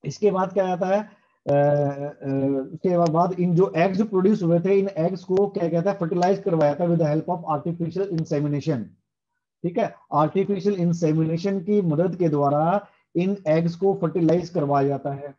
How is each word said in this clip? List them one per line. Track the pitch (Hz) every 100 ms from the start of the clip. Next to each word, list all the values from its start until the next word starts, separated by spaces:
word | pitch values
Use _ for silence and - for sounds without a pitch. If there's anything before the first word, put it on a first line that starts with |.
इसके | 151 - 208
बाद | 185 185
क्या | 190 185
आता | 175 185
है, | 202 208 - _ _ -
अ, |
अ, | 143 143 147 143 139 143 - 139 135 135 135 135
उसके | 156 190 175 170
बाद | 160 180 180
इन | 180
जो | 170 196 156
eggs | 185 185
produce | 214 190 185 214
हुए | 170 170
थे, | 185 196
इन | 196
eggs | 156 170 185
को | - 185 202
क्या | 196 170
कहता | 170 180
है, | 196
fertilize | 165 175 180 196
करवाया | 196 165 147
जाता | 147
है | 175
with | 170
the | 156
help | 156 156 175
of | - 151
artificial | 175 170 165 180 196 165
insemination। | 160 151 147 143 143 135 95 _ _ _ _ _ _ _
ठीक | 175 175
है, | 214 - _
artificial | 143 151 190 196 196 196
insemination | 196 175 170 165 156 160 165 196 196
की | 185 208
मदद | 175 147 185 170
के | 170
द्वारा | 147 143 147 160 196 - _ _ 165
इन | 185 196 156
eggs | 160 170 170
को | 196
fertilize | 196 160 175 160 170 165
करवाया | 180 143 139 139
जाता | 139 143
है। | 139 143